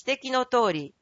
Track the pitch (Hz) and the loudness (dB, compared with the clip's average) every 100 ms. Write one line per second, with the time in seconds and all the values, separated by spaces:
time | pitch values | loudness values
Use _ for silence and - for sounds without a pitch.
0 | - 269 262 254 254 247 214 156 143 - | -6 -6 -2 -2 0 2 2 0 -6 -14